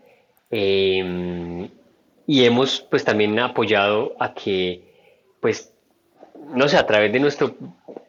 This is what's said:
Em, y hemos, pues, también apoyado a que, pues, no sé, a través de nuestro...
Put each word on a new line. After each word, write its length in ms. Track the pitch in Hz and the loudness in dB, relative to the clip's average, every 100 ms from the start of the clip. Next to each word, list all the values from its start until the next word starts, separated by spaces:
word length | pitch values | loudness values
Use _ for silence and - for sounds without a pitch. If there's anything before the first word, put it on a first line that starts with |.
| _ _ _ _ _ | _ _ _ _ _
Em, 1160 | 113 98 98 98 95 92 90 87 87 85 87 95 - _ _ _ _ - | -2 0 2 2 0 -2 -4 -6 -8 -8 -10 -12 -14 _ _ _ _ 0
y 200 | 139 120 | 4 4
hemos, 360 | 120 135 - | 4 2 -2
pues, 220 | - 139 | -4 -2
también 340 | - 107 104 107 | 0 0 2 0
apoyado 760 | 123 123 107 104 101 107 131 - | 0 -2 0 2 2 0 -2 -4
a 140 | 123 | -6
que, 600 | - 110 95 90 87 - _ _ _ _ _ | -6 -4 -2 -2 -6 -14 _ _ _ _ _
pues, 320 | 120 104 - _ _ _ _ _ - - - | -4 -4 -8 _ _ _ _ _ -20 -20 -8
no 160 | 247 147 | 0 2
sé, 80 | 165 | 4
a 80 | - | 4
través 260 | 107 104 | 4 4
de 80 | 127 | 2
nuestro... 360 | 143 - 135 - 135 - - - | 0 0 -2 -4 -18 -20 -20 -20